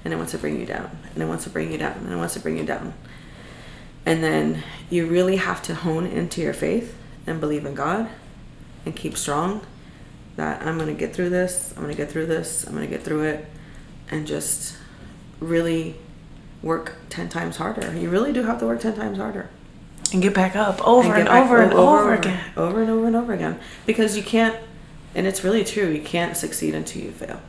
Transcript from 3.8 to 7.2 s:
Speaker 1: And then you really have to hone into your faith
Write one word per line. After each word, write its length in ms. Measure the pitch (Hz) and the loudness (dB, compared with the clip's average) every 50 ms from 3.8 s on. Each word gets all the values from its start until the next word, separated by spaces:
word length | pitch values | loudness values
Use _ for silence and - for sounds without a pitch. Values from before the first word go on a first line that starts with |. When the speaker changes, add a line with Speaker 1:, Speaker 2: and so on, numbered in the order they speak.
| - - - - - | -18 -18 -18 -6 0
Speaker 1:
And 180 | 160 165 165 | 0 0 2
then 400 | 160 160 156 156 151 151 160 156 - - - - - - | 2 2 2 2 2 0 0 -2 -6 -10 -14 -14 -8 -2
you 180 | 180 170 165 | 0 0 2
really 300 | 165 170 180 185 185 196 | 4 4 4 4 4 4
have 260 | 190 175 175 180 - | 2 2 0 -2 -4
to 120 | - - 170 | -4 -6 -6
hone 320 | 151 165 170 160 160 175 | -2 0 0 0 0 -2
into 340 | - - 151 175 165 - 175 | -2 -2 -2 -2 -2 -2 -2
your 140 | 160 147 147 | -2 -2 -2
faith 420 | - 147 156 180 233 233 - - - - - - - | 0 0 0 0 0 -2 -4 -12 -16 -16 -18 -18 -12